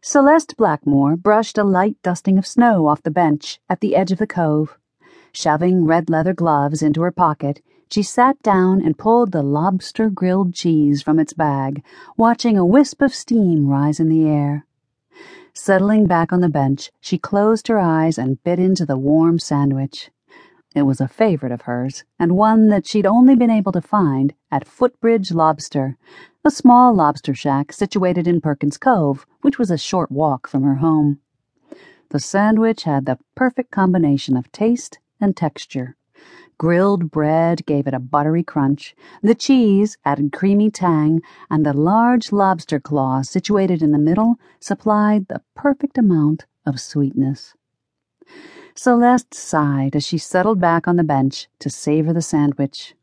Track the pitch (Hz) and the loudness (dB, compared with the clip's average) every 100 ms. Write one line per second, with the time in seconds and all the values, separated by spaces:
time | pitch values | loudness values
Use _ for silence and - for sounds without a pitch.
0 | - 294 277 320 - - 214 151 - 143 | 0 2 6 4 2 -2 0 0 0 2
1 | 139 170 190 214 220 - 202 185 202 - | 2 0 2 0 0 -2 0 2 0 -2
2 | - 175 - 190 190 - 240 202 156 151 | -6 -4 0 0 0 2 2 4 2 0
3 | - 156 170 147 - - _ 180 214 156 | -2 0 0 0 -6 -18 _ -4 0 0
4 | 185 185 220 - 160 151 156 - _ _ | 0 -2 -4 -2 -2 0 -4 -8 _ _
5 | _ _ _ - 165 151 175 185 160 165 | _ _ _ -8 -2 0 2 2 2 0
6 | 165 160 143 - 170 147 143 151 156 151 | 0 -2 -2 -2 0 0 0 -2 -2 0
7 | 175 - 175 151 139 143 _ _ _ - | -2 0 -2 -2 -6 -8 _ _ _ -4
8 | 196 - 247 277 - 190 185 190 160 151 | -4 2 2 2 0 2 2 2 0 -2
9 | 220 233 233 175 139 147 175 185 - - | 0 2 2 -2 -2 -2 -2 -2 -6 -4
10 | 220 190 185 185 185 175 175 160 147 143 | -4 -2 -2 0 -2 -2 -2 2 2 0
11 | 147 156 151 - 156 139 135 139 - - | 0 0 0 -2 -2 -2 -4 -8 -14 -20
12 | - - 226 233 240 208 175 240 285 - | -20 -2 0 0 0 2 4 4 2 0
13 | 277 - - 233 190 160 143 139 147 151 | -2 -2 -4 0 2 2 2 0 0 0
14 | 160 160 156 151 143 147 - _ _ _ | 0 2 2 0 -2 -4 -10 _ _ _
15 | _ _ - - - - - 190 202 214 | _ _ -20 -20 -20 -12 0 2 4 2
16 | 202 175 165 180 175 147 135 139 - _ | 4 2 2 0 0 0 0 -2 -6 _
17 | - 180 - 202 208 220 - 226 175 160 | -6 -6 -2 0 2 0 0 0 2 0
18 | 160 156 131 135 - 175 185 185 156 135 | 0 -2 -4 -4 -4 0 0 0 -2 -2
19 | 139 151 165 165 - 147 143 135 135 - | 0 2 2 0 -2 -2 0 -2 -6 -10
20 | - _ _ - - _ _ - 139 131 | -20 _ _ -20 -20 _ _ -2 -2 0
21 | 131 - 220 160 131 120 - 120 127 - | -4 0 0 0 -4 -8 -6 -6 -6 -8
22 | - _ 170 180 214 220 220 202 - 214 | -20 _ -2 2 2 4 4 2 0 -2
23 | 196 226 254 262 240 220 190 180 - 208 | 0 4 6 6 4 0 -2 -4 -2 0
24 | 170 135 139 - _ 143 - _ 247 _ | 0 0 -2 -4 _ -6 -6 _ -4 _
25 | 226 226 190 165 156 156 - 151 135 131 | 0 0 -2 0 0 0 -4 -4 -4 -8
26 | _ - - _ 302 - 247 240 247 214 | _ -20 -20 _ -2 2 4 6 6 4
27 | 151 143 - 131 147 139 143 - 196 208 | 0 -2 -6 -6 -2 -2 -4 -6 -4 -2
28 | 180 180 170 175 156 143 143 - - 226 | 0 0 0 0 -2 -2 -4 -2 0 2
29 | 147 135 _ _ 285 - 220 165 - 190 | 0 -4 _ _ -4 -2 -2 -2 -2 -4
30 | 165 135 156 131 - 135 135 139 165 156 | -4 -2 -2 -2 -4 -2 0 0 2 2
31 | 147 143 _ _ _ _ _ - - _ | 2 -2 _ _ _ _ _ -20 -20 _
32 | _ 147 - 196 208 220 226 220 - 139 | _ -8 -4 0 2 2 0 -2 -2 -2
33 | 135 127 _ - 254 - 247 - 190 180 | -2 -6 _ -4 -4 -2 -8 -2 0 2
34 | 156 139 - 127 123 - 220 240 - - | 2 0 0 -4 -4 -4 -2 -2 -6 -20
35 | _ _ 202 190 160 - - 139 127 - | _ _ -4 -2 -6 -6 -12 -10 -10 -14
36 | _ _ - - - _ 160 175 196 202 | _ _ -20 -20 -20 _ 0 2 2 0
37 | 170 160 151 160 170 170 - 143 139 131 | -2 -2 0 0 0 -2 -2 -4 -2 -6
38 | 127 147 147 165 170 - 139 147 - _ | -2 -2 0 -2 -2 -2 0 -2 -6 _
39 | - - 208 233 - 269 220 196 214 - | -20 -4 0 0 2 2 4 2 0 -4
40 | - 143 143 - 190 202 214 208 180 160 | -4 -2 -4 -2 0 2 0 0 0 2
41 | 151 165 - - - 147 151 143 160 214 | 2 0 -4 -20 -6 -2 0 0 2 2
42 | 240 247 - 202 196 180 - 151 - 147 | 2 0 -2 0 0 -2 -4 -6 -4 -2
43 | 131 131 131 185 - 208 190 175 156 147 | 0 -2 -2 -6 -2 0 0 0 2 2
44 | 151 185 226 240 _ _ - 196 - 208 | 2 2 0 -2 _ _ -8 -4 0 0
45 | 208 214 190 - _ - 285 277 285 - | 2 0 -2 -12 _ -6 -4 -2 -4 0
46 | 214 170 151 156 - _ - 135 - 151 | 2 2 2 -2 -8 _ -8 -8 -8 -4
47 | 139 131 135 139 - _ _ _ _ _ | -2 -2 -4 -4 -12 _ _ _ _ _
48 | _ _ _ - - - - - - 240 | _ _ _ -20 -20 -20 -20 -4 0 4
49 | 240 247 - - - 160 147 139 135 147 | 4 2 -2 -18 -4 -2 0 0 -2 -2
50 | 143 165 - 185 196 214 175 170 - 175 | -4 -6 -2 -2 0 0 2 0 0 0
51 | 160 139 135 - - _ - - - 151 | 2 0 0 -4 -18 _ -12 -8 -2 0
52 | 156 170 160 156 147 139 139 - - _ | 0 -2 -2 0 0 -2 -6 -8 -20 _